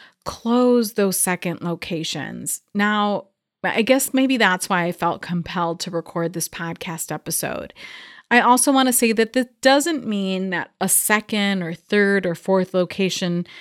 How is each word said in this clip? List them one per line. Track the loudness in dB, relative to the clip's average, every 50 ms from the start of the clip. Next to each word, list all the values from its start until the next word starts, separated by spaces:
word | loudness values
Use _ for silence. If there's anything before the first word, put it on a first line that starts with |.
| -20 -20 _ _ -14
close | -12 -12 -6 -2 0 2 4 4 6 4 4 2 0 0
those | 0 0 0 0
second | 0 0 -2 -2 -2 -4 -6 -6 -4 -4
locations. | -6 -6 -6 -6 -6 -6 -6 -6 -6 -6 -8 -8 -10 -10 -10 -8 -8 -8 -10 _ _ -2
Now, | 0 0 2 2 2 0 0 0 -2 -6 _ _ _ _ _ _ _ -6
I | -4 0 0
guess | 2 2 2 2 2 0 0
maybe | 2 2 2 2
that's | 4 4 4 4 2 -2 0
why | 0 0 0
I | 0 -2
felt | -2 -2 -2 -2 -2 -6
compelled | -4 -4 -4 -4 -4 -4 -4 -2 -4 -4 -6
to | -8 -6
record | -6 -6 -6 -6 -6 -4 -4 -4 -4
this | -6 -8 -8
podcast | -8 -8 -8 -8 -8 -8 -10 -10 -8 -8 -8 -8
episode. | -8 -10 -8 -6 -6 -4 -4 -4 -6 -8 -10 -12 -16 -20 -20 -18 -18 -18 -20 -20 -20 -14 -4 2
I | 2 4
also | 6 6 4 4 4 4 4
want | 4 4 4
to | 2
say | 2 2 2 2
that | 2 0 0 2
this | -2 -2 -2 _ 2
doesn't | 4 6 6 6 4 0 -2 -4 -4
mean | -4 -4 -2 -2 -2 -2 -2 -4 -4
that | -4 -6 -6 -8 _ -4
a | -2 0
second | 0 0 2 2 0 0 0 -2 -2 0 0 0 0 0 -2
or | -6 -8
third | -10 _ 0 2 2 4 4 2 2 0
or | -2 -6
fourth | -4 -2 2 2 2 2 2 0
location | 0 0 0 0 -2 -2 -2 -2 -2 -2 -2 -2 -2 -4 -6 -10 -20